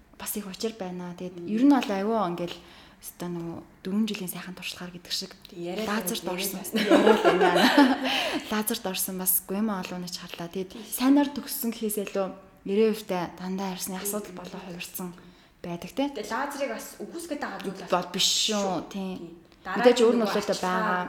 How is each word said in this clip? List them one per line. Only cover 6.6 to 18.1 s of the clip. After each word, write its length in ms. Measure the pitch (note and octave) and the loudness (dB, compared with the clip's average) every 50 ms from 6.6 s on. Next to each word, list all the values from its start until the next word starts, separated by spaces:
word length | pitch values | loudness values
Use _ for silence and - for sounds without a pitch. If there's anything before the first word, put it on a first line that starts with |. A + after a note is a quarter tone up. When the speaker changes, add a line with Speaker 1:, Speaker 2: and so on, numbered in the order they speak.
Speaker 2:
яриад 640 | - - - G#3+ G#3 G3+ - - - A3 A3+ - - | -8 -2 0 0 6 6 6 8 8 8 6 8 6
байна. 240 | F4 F4 F4+ F#4+ F4 | 4 4 6 4 6
Speaker 1:
Яриад 240 | - - - B3+ - | 6 6 6 6 8
байна. 240 | D4 C#4 B3 C4+ - C4 B3+ - - | 8 6 6 4 2 0 -2 0 0
<laughs> 300 | - D#5 A4+ D4+ - - A3 | -2 -2 -2 -4 -4 -2 -2
Лазерт 320 | G#3+ G#3+ - A#3 - - | -2 0 -2 -4 -2 -4
орсон 320 | F#3+ F#3 - - - F#3+ | -4 -4 -2 -4 -4 -4
бас 240 | F#3 F#3 F#3+ - - - - | -2 0 0 0 0 0 -2
гуймаа 320 | F#3+ G3+ A3 A3 G3+ F#3 | -2 0 0 0 0 -2
олон 240 | F3+ - F3+ F3+ F3+ | -4 -6 -8 -8 -8
нэг 80 | F3 - | -8 -10
чарлаа. 320 | - F3+ F3 - - E3+ E3+ - | -10 -10 -12 -10 -10 -10 -8 -6
Тэгээд 160 | F#3+ F#3 F#3 - | -6 -6 -6 -10
Speaker 2:
Тийм. 80 | A3+ G#3+ | -14 -12
Speaker 1:
сайнаар 440 | - - - B3 C4+ C#4 C#4+ C#4+ C#4 C#4 | -10 -4 2 6 6 8 8 6 4 0
төгссөн 400 | A#3 - - - - - A#3 A3 | -6 -6 -6 -8 -4 -4 -4 -4
гэхээс 240 | - A3+ G#3+ G#3 G#3+ G3 | -2 -4 -2 -2 -2 -4
илүү 220 | G3 - G3 F#3+ F#3 - - - - - - _ F#3+ | -2 -2 -2 -2 -2 -6 -12 -18 -20 -20 -12 _ 0
нэрээ 240 | G3 G#3+ A3 A3 G#3 | 4 4 4 4 4
хувьтай 400 | A3 - - F#3+ F3+ E3+ - - - | 0 -4 -4 -2 -2 -2 -4 -8 -10
дандаа 320 | F3+ F#3 F#3+ F#3+ G3 F#3+ F3+ | -8 -6 -4 -4 -4 -6 -6
арьсны 240 | F#3 - - F#3 | -6 -6 -6 -6
асуудал 320 | F#3 G3 G3+ G3+ G#3+ G3+ G3 | -6 -4 -4 -4 -4 -6 -8
Speaker 2:
Мгм. 80 | F3+ F3+ F3+ | -12 -12 -12
Speaker 1:
болоо 160 | F#3 - G3+ G3 G3 | -12 -12 -12 -12 -12
хувирсан 400 | F3 F3+ F3+ - - - F#3 F3 E3+ - - F3 - - - _ _ _ - | -12 -12 -12 -12 -10 -10 -10 -10 -10 -14 -20 -20 -20 -20 -20 _ _ _ -8
байдаг, 240 | F3 E3+ F3 F3+ F3+ - | -8 -8 -8 -10 -8 -4
тий. 100 | - C#4 C#4+ C#4+ | -2 -2 -2 -2
Speaker 2:
Тэгээд 160 | - - - | -8 -8 -6
лазерыг 400 | A3+ B3 C#4 C#4+ C#4+ C#4 C#4+ A#3+ A3 | -4 -4 -4 -6 -4 -4 -4 -4 -4
бас 100 | G#3+ - - - - | -8 -10 -14 -12 -12
үгүйсгээд 400 | G#3+ - - E4+ - - D4 C#4+ | -12 -12 -10 -12 -8 -8 -8 -6
байгаа 200 | B3+ G#3 G3 F#3+ - | -6 -8 -8 -8 -8
зүйл 240 | G3 F3+ - - - | -8 -8 -8 -2 0
Speaker 1:
Бол 180 | F#3 F3 F3+ - | 0 0 0 -2